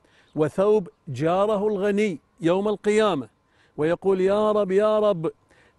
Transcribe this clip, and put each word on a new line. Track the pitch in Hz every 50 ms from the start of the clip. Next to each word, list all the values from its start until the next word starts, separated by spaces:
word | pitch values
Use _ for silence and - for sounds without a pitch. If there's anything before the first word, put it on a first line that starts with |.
| _ _ _ _ _ _ -
وثوب | 151 156 143 - - 196 214 214 214 170 - - _ _ -
جاره | 127 117 151 160 175 190 202 214 214 190 208 214
الغني | 214 180 196 208 202 202 214 208 165 - _ _ _ -
يوم | 160 160 175 190 202 214
القيامة | 208 - - 208 208 214 220 208 175 143 117 - _ _ _ _ _ _ _ _ _
ويقول: | - 151 160 170 - - 190 196 185
"يا | 185 190 202 208 214 214
رب، | 208 208 208 185
يا | 190 196 214 214 214 214
رب، | 208 208 202 165 156 156 - _ _ _ _ _ _ _ _